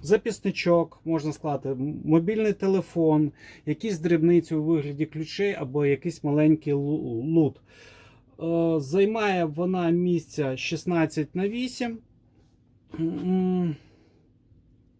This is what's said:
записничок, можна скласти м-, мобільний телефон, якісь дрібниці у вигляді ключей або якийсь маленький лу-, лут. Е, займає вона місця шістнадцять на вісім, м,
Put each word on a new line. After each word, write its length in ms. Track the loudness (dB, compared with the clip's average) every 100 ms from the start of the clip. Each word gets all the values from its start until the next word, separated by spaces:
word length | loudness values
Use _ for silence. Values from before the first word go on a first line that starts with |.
записничок, 1000 | 0 0 0 -6 -6 -4 2 2 2 -6
можна 280 | -4 -4 -4
скласти 360 | -6 -6 -6 -4
м-, 320 | -4 -6 -6
мобільний 480 | 2 2 4 0 0
телефон, 800 | 0 0 0 0 0 4 4 2 -4 -20 -14 -8
якісь 320 | -6 -4 -4
дрібниці 560 | 0 4 6 4 4
у 100 | -2
вигляді 420 | 2 0 0 -4 -6
ключей 480 | -6 -10 -2 -2
або 320 | -2 -4 0 2
якийсь 380 | 0 -2 -6
маленький 480 | 0 4 4 4 2
лу-, 600 | -2 0 -4 -4 -6 0
лут. 260 | 2 2 0 _ -20 -20 -20 -20 -20 _ -10
Е, 380 | -4 0 2 0
займає 640 | 0 2 2 2 0 0
вона 460 | 0 -2 -2 0 2
місця 640 | 2 2 0 -2 -4 -4 -4
шістнадцять 800 | -6 -6 -2 0 0 -2 -4
на 140 | -2 -4
вісім, 500 | -4 -6 -6 -6 -6 -14 _ _ _ _ _ _ _ _ -6
м, 760 | -4 -4 -2 0 2 0 -2 -4 -12 _ _ _ _ _ _ _ _ _ _ _